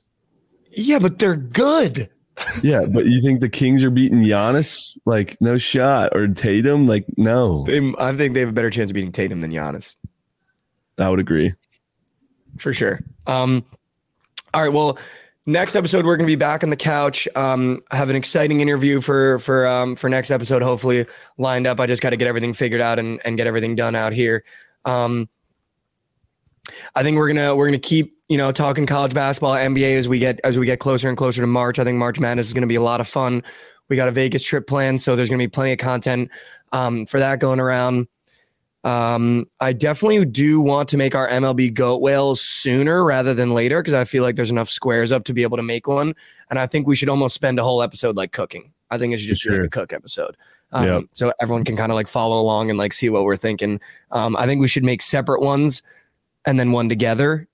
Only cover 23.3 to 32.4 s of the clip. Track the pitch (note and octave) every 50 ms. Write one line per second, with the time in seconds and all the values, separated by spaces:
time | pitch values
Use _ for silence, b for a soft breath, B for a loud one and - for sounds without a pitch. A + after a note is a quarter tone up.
23.3 | A2+ A2+ A#2 A2+ A2+ A2+ A2 A2+ A#2 A2+ A#2+ A#2 A2+ A2+ A2 A2 A2 A#2 A#2+ A#2
24.3 | A2+ A2 b b b b b b b b _ B2+ B2+ B2 A#2+ A#2+ A#2+ A#2+ A2+ A2
25.3 | _ _ _ _ _ _ _ _ _ _ _ _ _ _ _ _ _ _ _ _
26.3 | _ _ _ _ _ _ _ B B B B B B C3+ C3+ D3 D3+ D3+ D3+ D3
27.3 | D3+ D3+ D3 C#3+ C#3 C#3 C#3+ D3 C#3+ C3 - - - D#3+ D#3 D3+ - _ _ -
28.3 | D#3 C#3 C#3 C3+ C3+ - D3 C#3 C#3 D#3 D3 C3+ C#3+ C#3 C#3 C3+ B2+ D3 C#3 C3+
29.3 | C#3 - D3+ C#3 C3+ C3 C3 C3+ C3+ C3+ C3+ C3+ C3 C3 B2+ A#2+ B2+ B2 A#2+ B2+
30.3 | A#2+ - - C3 B2 B2+ B2+ A#2+ B2+ B2 - C#3 C3+ B2 B2 C3+ B2+ - C3 B2+
31.3 | A#2+ A#2+ A#2+ A#2+ A#2+ B2 B2 A#2+ A2+ - B2+ B2 B2 A#2+ A#2+ A#2+ A#2 - C#3+ A#2+
32.3 | A#2+ A#2+